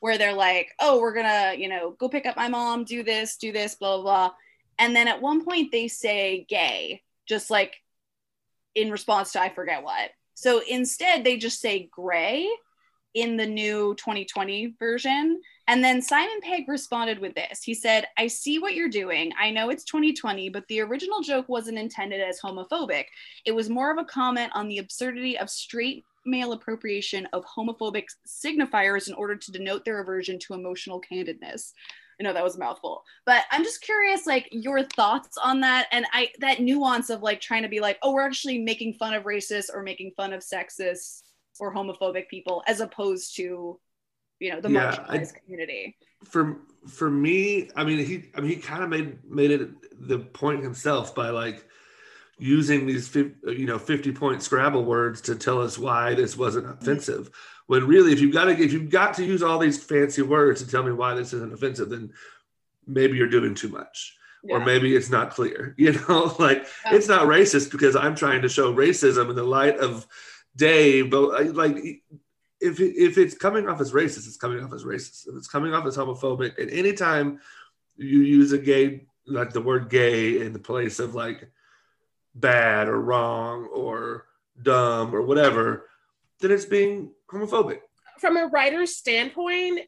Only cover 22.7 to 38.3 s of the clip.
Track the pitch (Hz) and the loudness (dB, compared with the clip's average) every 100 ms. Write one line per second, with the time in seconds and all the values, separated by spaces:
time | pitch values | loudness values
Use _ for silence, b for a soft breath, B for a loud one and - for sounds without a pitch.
22.7 | 339 254 147 - B B B - 226 220 | -6 -4 -6 -6 B B B -4 -2 -2
23.7 | 240 277 311 330 269 254 247 240 - 208 | -2 -2 -2 -4 -2 -2 -2 -4 -6 -8
24.7 | 202 196 - 254 247 254 - 208 - - | -10 -10 -8 -8 -6 -6 -6 -8 -10 -10
25.7 | 233 240 269 _ _ - 254 247 226 - | -6 -6 -6 _ _ -4 -4 -4 -6 -8
26.7 | 220 220 202 202 196 185 180 180 - 226 | -8 -6 -6 -6 -8 -6 -10 -10 -8 -8
27.7 | 226 220 202 196 - - - 285 311 269 | -6 -6 -6 -10 -16 -20 -10 -6 -2 0
28.7 | 214 196 196 196 - 208 202 - 185 190 | 2 0 0 -6 -8 -8 -8 -10 -10 -8
29.7 | 202 - 214 185 185 185 185 - 190 180 | -6 -6 -8 -6 -6 -6 -10 -10 -12 -10
30.7 | 180 - 180 - 185 165 165 - 226 - | -10 -12 -14 -10 -8 -8 -10 -12 -14 -16
31.7 | - B B B B 202 175 180 180 120 | -20 B B B B -6 -2 -2 -4 -8
32.7 | - - - _ b - 240 - 285 392 | -8 -10 -12 _ b 4 4 4 -2 -2
33.7 | 453 - 427 403 392 320 262 254 226 226 | -6 -4 0 2 0 0 -2 -2 -10 -4
34.7 | 269 269 - 208 262 - - 262 262 262 | -2 -2 0 2 0 -4 -4 0 2 2
35.7 | 254 247 240 240 240 240 - 269 254 247 | 2 0 -2 -2 -2 -2 -2 0 2 2
36.7 | 285 269 240 254 220 208 208 - 226 220 | 2 2 0 -2 -4 -2 -4 -2 -2 -2
37.7 | 214 208 196 269 269 269 | -2 -2 0 0 0 0